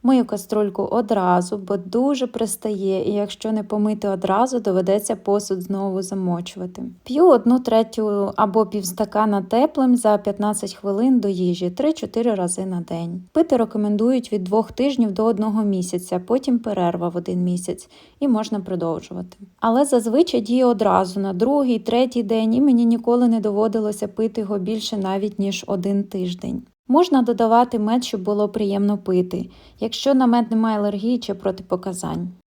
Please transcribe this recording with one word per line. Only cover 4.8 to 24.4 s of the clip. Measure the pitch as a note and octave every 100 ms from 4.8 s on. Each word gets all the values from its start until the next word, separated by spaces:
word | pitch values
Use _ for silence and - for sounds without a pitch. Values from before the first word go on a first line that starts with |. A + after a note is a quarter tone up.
| F#3 G3+ G#3 G#3
посуд | - G3+ G#3 F#3+
знову | F3+ G3 G3 F#3+
замочувати. | F#3 G3 F3+ E3+ F3 - F#3 F3+ - -
П'ю | - C4 F4+
одну | B3 A#3 B3+
третю | B3+ A3 A3+ - G#3+ G3+ G3+ -
або | G#3 G3+ G#3+
півстакана | G#3 F3+ F3+ G#3 G#3 G#3+ G3+
теплим | F#3 A3+ D#4 - C4 B3
за | G#3+ G#3
п'ятнадцять | G#3 G3+ G#3 G#3 G3
хвилин | - G3+ G3 B3+ B3+
до | G3+
їжі, | F#3 F3+ F3 F3+
три-чотири | F3+ D4 D#4+ - A3+ A#3
рази | G3+ F3 - F#3+
на | F3+
день. | E3 E3 E3+ F3+ F3+
Пити | - E4 B3+
рекомендують | A3 - G#3 G#3 A3+ C4 A#3+
від | G#3+
двох | F3+ G#3+ G#3
тижнів | - C4+ B3 A3
до | F#3
одного | A3 G#3 G#3+ G#3+
місяця, | G#3 F#3+ F3+ F3+ F3+ F3+ F3+
потім | B3+ C4+ A#3+
перерва | A#3 G3 F3 F3 E3+
в | F3
один | F3 F3+
місяць, | F3+ F3+ F3+ - - - - _
і | C#4+
можна | G#3+ A3 G#3+
продовжувати. | F#3 F#3 E3 E3 - F3+ F3+ - G3+ _
Але | A3+ A#3
зазвичай | C#4+ B3 A3+ B3+ F4+ B3
діє | G#3 B3
одразу | B3 G#3+ G#3 F#3 F#3 F#3+
на | G3
другий, | F3+ A#3 C#4+ C4 A3+
третій | A3 A#3 B3+ B3
день, | G3+ A3+ A3
і | A#3
мені | C#4+ A#3+
ніколи | A#3 A#3 A#3 A#3+ B3
не | A3+
доводилося | G#3+ G3+ A3 A3 G#3+ G#3 G3+
пити | - A3 A3